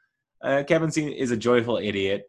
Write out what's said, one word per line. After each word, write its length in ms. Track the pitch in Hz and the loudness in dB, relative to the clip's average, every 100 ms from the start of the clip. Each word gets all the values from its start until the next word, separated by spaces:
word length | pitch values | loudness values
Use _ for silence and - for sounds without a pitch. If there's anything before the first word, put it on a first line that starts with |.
| _ _ _ _ | _ _ _ _
Uh, 220 | - 139 143 | -2 -2 2
Kevin 240 | 165 160 | 2 2
se-, 280 | 156 147 - | -2 -4 -4
is 140 | 127 | -2
a 60 | 117 | 0
joyful 400 | 117 123 113 104 | 2 2 2 -2
idiot 460 | 104 98 98 101 | -2 -2 -2 -2